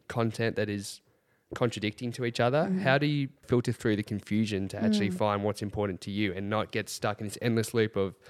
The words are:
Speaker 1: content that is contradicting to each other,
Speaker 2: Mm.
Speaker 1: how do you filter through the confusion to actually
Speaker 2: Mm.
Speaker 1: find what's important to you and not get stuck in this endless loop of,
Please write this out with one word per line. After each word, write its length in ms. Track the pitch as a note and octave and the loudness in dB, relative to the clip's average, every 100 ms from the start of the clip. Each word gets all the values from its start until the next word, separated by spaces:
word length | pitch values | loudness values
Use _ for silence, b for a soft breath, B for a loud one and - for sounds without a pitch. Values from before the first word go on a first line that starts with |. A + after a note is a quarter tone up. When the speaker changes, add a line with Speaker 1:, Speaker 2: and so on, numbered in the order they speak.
| - | -8
Speaker 1:
content 480 | - A#2 A2 A2+ G#2 | -2 0 0 -2 0
that 140 | G#2 | -2
is 320 | G#2 G2+ - _ _ _ _ - | -2 -6 -12 _ _ _ _ -10
contradicting 580 | - B2 A2 G#2+ - B2 | -2 0 0 -4 -4 -8
to 120 | A#2 | -4
each 160 | A#2+ A#2 | -2 2
other, 280 | A#2+ C#3 F#3+ | 4 4 2
Speaker 2:
Mm. 100 | F#3+ | 2
Speaker 1:
how 160 | C#3 C#3 | 4 4
do 80 | D3 | 4
you 220 | D3 C#3 - | 0 -2 -6
filter 300 | - B2 A#2+ | 0 2 2
through 240 | A2+ A#2+ G#2 | 0 2 2
the 60 | |
confusion 680 | G#2+ G#2 - G#2 G#2+ G2+ F#2+ | 0 -4 0 0 2 0 -4
to 120 | G2+ | -2
actually 280 | - G#3 G2+ | 2 2 2
Speaker 2:
Mm. 40 | |
Speaker 1:
find 280 | F2+ G#2+ G2+ | 0 0 2
what's 180 | G2+ G2+ | 0 -2
important 380 | G#2 G#2+ G#2 F2+ | -4 -2 -2 -2
to 80 | - | -6
you 220 | G2+ G#2 | -2 0
and 160 | F2+ G2+ | -2 -2
not 220 | G#2+ F#2+ | -2 -2
get 180 | A2 G#2 | -4 -6
stuck 320 | - A#2 G2+ | -4 -4 -4
in 60 | G#2+ | -6
this 120 | - | -2
endless 320 | B2 A2+ G#2+ | 0 2 2
loop 220 | A#2 A2 - | 2 0 2
of, 180 | G2 - | -2 -4